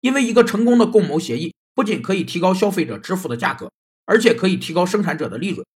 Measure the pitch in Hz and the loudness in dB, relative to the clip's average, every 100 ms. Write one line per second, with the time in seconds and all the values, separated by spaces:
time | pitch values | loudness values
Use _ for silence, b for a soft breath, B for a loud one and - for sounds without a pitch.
0 | 254 269 233 220 233 220 233 240 214 220 | 0 0 2 4 4 4 4 4 4 4
1 | 190 156 - - 165 - _ - 214 190 | 2 -2 -4 -6 -6 -10 _ -4 -2 -2
2 | 120 190 135 170 180 190 208 190 147 - | -2 -4 -2 0 0 2 0 0 -4 -6
3 | - 185 - 120 190 131 - _ _ _ | -6 -6 -6 -4 -4 -6 -12 _ _ _
4 | - 233 240 135 185 185 - 165 185 208 | 0 2 4 2 0 0 -2 -2 0 0
5 | 170 151 151 117 180 175 - | -2 -4 -6 -6 -8 -8 -10